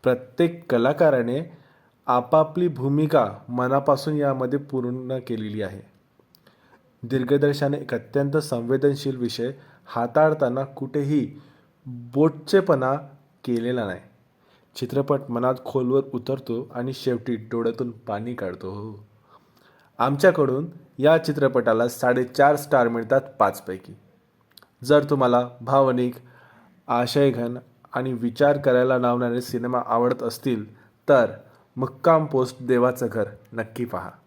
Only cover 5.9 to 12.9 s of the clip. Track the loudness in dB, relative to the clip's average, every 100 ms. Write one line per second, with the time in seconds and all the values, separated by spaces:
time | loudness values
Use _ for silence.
5.9 | _ _ _ _ _ _ _ _ _ _
6.9 | _ -4 -4 2 2 2 0 -2 -4 -6
7.9 | -8 -4 -2 0 -2 -2 -6 0 2 2
8.9 | 0 -6 -4 -6 -4 -8 -8 -20 _ -10
9.9 | -6 0 4 4 4 0 -2 -6 -8 -6
10.9 | -4 0 0 -2 -8 -20 _ _ _ -16
11.9 | -14 -6 2 2 2 0 2 4 2 2